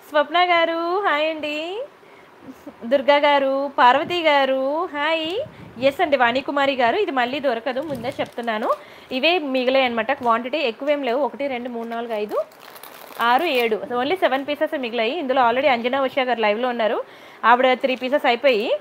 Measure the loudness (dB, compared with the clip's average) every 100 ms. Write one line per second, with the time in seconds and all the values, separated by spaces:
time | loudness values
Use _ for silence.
0 | -2 -2 0 2 2 4 2 -2 -2 -2
1 | 0 0 -2 -4 -6 -6 -8 -8 -12 -16
2 | -20 -20 -20 -20 -20 -20 -20 -14 0 0
3 | 4 4 4 4 2 -2 -2 4 6 6
4 | 0 0 4 4 4 0 -2 -2 -4 -4
5 | -2 -2 -4 -6 -8 -12 -20 -2 -2 0
6 | 0 4 4 2 -2 0 0 2 2 2
7 | 0 0 -2 0 -2 -2 -4 -6 -6 -6
8 | -8 -6 -8 -6 -6 -4 -2 -4 -6 -20
9 | -8 0 2 2 0 -2 2 2 2 -2
10 | -2 -2 0 0 0 -4 -4 -4 -2 -2
11 | 0 0 -2 -2 -6 -6 -8 -8 -8 -8
12 | -6 -6 -4 -4 -6 -12 -20 -20 -20 -20
13 | -20 -2 2 2 2 0 0 -2 -4 -4
14 | -2 0 2 0 -4 -4 -2 -2 -4 -2
15 | -2 -2 0 2 4 4 2 2 0 0
16 | -2 0 0 2 0 0 -2 0 0 -2
17 | -6 -14 -20 -2 4 6 4 2 0 -2
18 | -2 0 2 2 2 2 0 -4